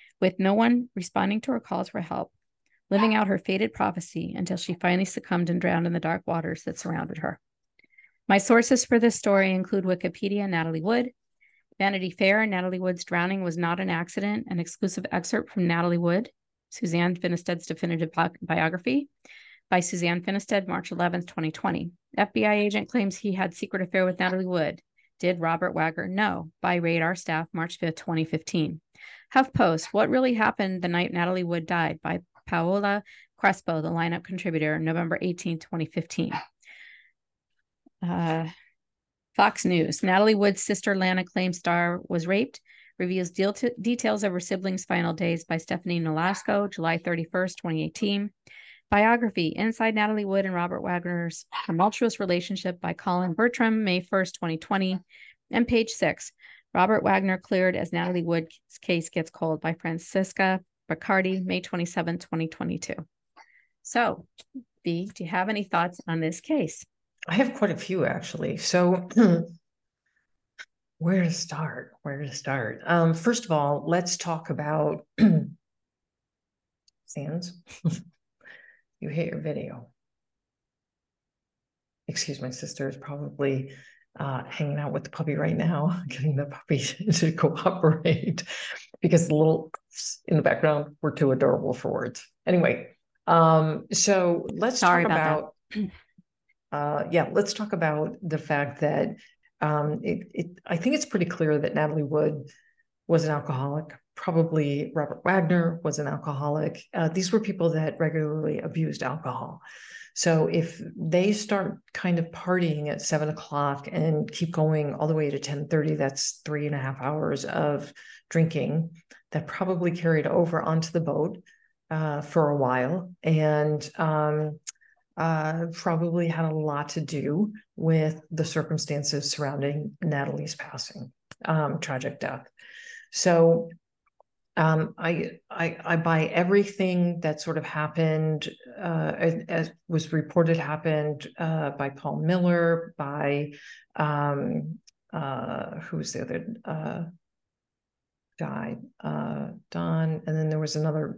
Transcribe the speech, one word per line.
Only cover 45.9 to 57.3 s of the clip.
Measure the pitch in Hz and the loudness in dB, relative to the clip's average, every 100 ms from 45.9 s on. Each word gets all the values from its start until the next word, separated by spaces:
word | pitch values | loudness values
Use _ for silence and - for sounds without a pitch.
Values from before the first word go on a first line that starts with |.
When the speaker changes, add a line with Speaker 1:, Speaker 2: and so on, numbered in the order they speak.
| 170 | -2
Speaker 1:
Nolasco, | 160 156 175 202 - 202 202 | 0 0 0 -2 0 0 0
July | - 165 165 | -2 -2 0
thirty-first, | 170 170 165 185 185 - | -2 -4 -2 -2 -2 -4
twenty | 175 160 156 | -4 -2 -4
eighteen. | - 208 202 208 _ - - - - - | -2 -2 -2 -4 _ -20 -20 -20 -14 0
Biography, | 202 214 240 233 196 160 - | 4 6 6 2 0 -2 0
Inside | 220 226 226 214 | -2 2 0 2
Natalee | 208 214 196 | 2 0 0
Wood | 196 | 0
and | 196 | 2
Robert | 180 175 185 | 0 -2 -2
Wagner's | - 180 175 175 170 - - - - | -2 -2 -2 -2 -4 -6 -12 -10 -2
Tumultuous | 165 202 - 226 - | 2 2 4 0 0
Relationship | 190 175 175 190 185 175 | 0 0 0 -4 -4 -4
by | 170 | -6
Colin | 165 - 180 180 | -4 0 0 2
Bertram, | 160 233 240 226 220 208 | 2 2 4 2 2 2
May | 180 | 0
first, | 180 196 185 - | 2 0 0 -2
twenty | 170 160 | -4 -4
twenty. | - 196 190 185 - - - - - | -2 0 0 -2 -6 -20 -20 -20 -4
And | 220 240 | 0 2
page | 233 226 | 2 2
six, | - 170 - - _ - - _ | 0 0 -2 -8 _ -20 -20 _
Robert | 175 185 220 | 2 4 4
Wagner | 196 196 190 | 4 2 2